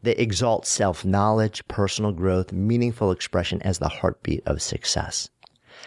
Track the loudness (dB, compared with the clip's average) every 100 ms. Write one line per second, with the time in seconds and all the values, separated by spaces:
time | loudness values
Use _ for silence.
0 | 0 2 2 2 2 0 -2 0 0 2
1 | 0 2 4 4 2 -2 -8 -2 0 0
2 | -2 0 0 2 0 -2 0 2 0 0
3 | 0 0 -2 -2 -2 -2 -2 -2 -2 0
4 | -2 -2 -4 -2 -2 -2 -2 -6 -4 -4
5 | -4 -6 -10 _ -20 _ _ -20